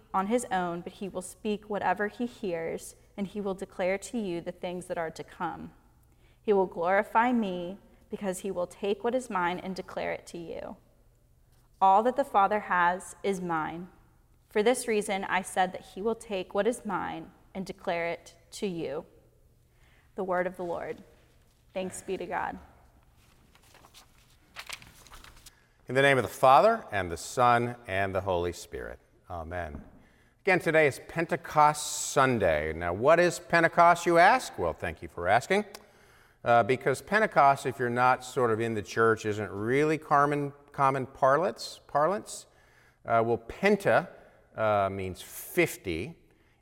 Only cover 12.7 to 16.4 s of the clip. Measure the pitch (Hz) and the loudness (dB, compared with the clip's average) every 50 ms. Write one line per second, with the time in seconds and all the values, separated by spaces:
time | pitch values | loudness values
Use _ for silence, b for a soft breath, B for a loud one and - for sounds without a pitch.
12.7 | 190 180 175 175 180 190 - - - _ - 202 196 180 180 175 165 156 151 151 | 2 4 4 4 2 0 -8 -14 -18 _ -4 -4 -4 -2 -4 -4 -2 -2 -4 -4
13.7 | 160 170 185 180 - _ _ _ _ _ _ _ _ _ _ _ - 214 202 240 | -8 -10 -14 -14 -18 _ _ _ _ _ _ _ _ _ _ _ -2 2 2 2
14.7 | 262 254 - 233 214 208 202 - 196 190 190 - 175 185 190 - - 196 185 185 | 2 0 0 -2 -2 -2 0 -2 -4 -4 -4 -2 -2 -2 -2 -2 -2 0 0 0
15.7 | 185 - - - - 190 196 226 220 226 - - 202 185 | -2 -10 -16 -14 -12 -6 -4 -4 -4 -4 -8 -8 -8 -8